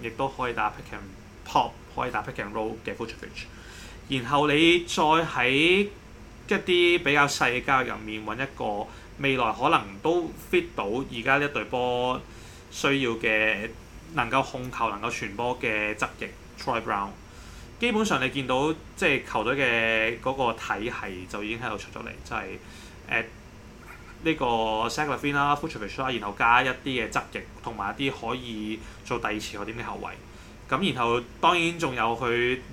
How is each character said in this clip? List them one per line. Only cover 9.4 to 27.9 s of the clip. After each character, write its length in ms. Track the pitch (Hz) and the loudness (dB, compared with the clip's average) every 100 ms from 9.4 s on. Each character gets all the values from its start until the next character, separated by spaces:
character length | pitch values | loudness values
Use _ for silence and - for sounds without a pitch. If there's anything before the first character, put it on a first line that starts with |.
| 113 | 2
可 160 | 107 143 | 2 4
能 120 | 151 101 98 | 4 2 -2
都 300 | 151 175 165 - - | 2 2 0 -8 0
fit 140 | 180 170 - | 2 2 -4
到 100 | 101 | -2
而 360 | 120 139 120 | -2 -2 -2
家 140 | 123 139 | 2 4
呢 80 | 147 | 2
一 20 | |
隊 100 | 123 104 | -2 -2
波 540 | 123 123 123 127 131 - - - - - | 0 2 2 2 0 -6 -16 -16 -18 -14
需 320 | - 143 139 | 0 2 4
要 80 | 123 | 2
嘅 580 | 113 113 110 110 101 117 - - - - 160 | 2 2 4 4 2 -4 -10 -16 -18 -6 -4
能 140 | 113 | 2
夠 140 | 131 | 0
控 280 | 131 131 127 | 0 -4 -8
球、 180 | - 113 | -2 -2
能 100 | 101 | 0
夠 80 | 117 | -4
傳 260 | - 110 101 | -4 -6 -2
波 220 | 120 120 | -2 -2
嘅 360 | 120 107 107 107 | -2 0 -2 -2
側 120 | 127 - | -4 -4
翼 60 | 104 - - - | -12 -12 -18 -8
Troy 220 | - 117 | -2 -2
Brown。 280 | 113 104 101 - - - - - - - | 0 -2 -2 -8 -18 -18 -16 -16 -16 -2
基 120 | 240 | 0
本 120 | 214 208 | 2 2
上 180 | 139 | 2
你 60 | 131 | 2
見 180 | 135 127 | 0 0
到 260 | 131 151 160 - - | 2 2 0 -8 0
即 100 | 180 | 2
係 160 | 135 - | 2 0
球 180 | 113 | 0
隊 120 | 107 139 | 2 2
嘅 640 | 127 117 113 113 113 113 | 4 4 4 4 2 0
嗰 120 | 135 | -2
個 200 | 135 120 | 2 0
體 360 | 113 - 101 113 | 0 -2 -2 -2
系 380 | - 101 92 92 | -4 -8 -10 -8
就 140 | 104 | -6
已 60 | 104 | -4
經 100 | 117 | -4
喺 80 | 123 | -4
度 80 | 101 | -6
出 100 | - | -8
咗 100 | 110 | -10
嚟， 80 | 113 - | -10 -12
就 120 | - 113 | -8 -6
係， 80 | 98 - - - - - - | -6 -10 -14 -18 -18 -18 -2
誒， 140 | 117 113 - - - - - - - - - | -2 -2 -10 -18 -18 -18 -18 -18 -18 -18 -2
呢 100 | 160 | 0
個 120 | 151 123 113 110 110 113 | 2 2 4 2 2 0
Zach 180 | 151 147 | 0 -2
LaVine 260 | 120 147 | 0 0
啦、 220 | 143 143 147 | 2 4 2
Vucevic 460 | 160 110 101 - | -2 -6 -6 -2
啦， 100 | 131 | -2
然 100 | 113 | 0
後 140 | 104 98 | -2 2
加 260 | 117 123 | 8 8
一 40 | 131 | 6
啲 160 | 127 | 0
嘅 260 | 143 123 107 | -2 -2 0
側 120 | 123 - | -2 -2
翼 80 | 101 90 - | -8 -10 -10
同 120 | 120 107 | -8 -4
埋 200 | 98 | -4